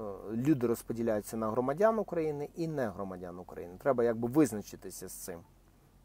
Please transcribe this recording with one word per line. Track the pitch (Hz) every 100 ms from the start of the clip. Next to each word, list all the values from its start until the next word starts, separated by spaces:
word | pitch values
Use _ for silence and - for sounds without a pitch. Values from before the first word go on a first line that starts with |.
| 107 95 98
люди | 113 135 147 117
розподіляються | 113 - 117 117 107 - 113
на | 110
громадян | 113 127 151 214 226
України | 196 170 156 143 147
і | - 165
не | 147 113
громадян | 90 95 92 90 90
України. | 90 87 87 92
Треба | 147 123
якби | 117 113 120
визначитися | 139 139 107 - - 95 - 92
з |
цим. | - - 85 - - - - - -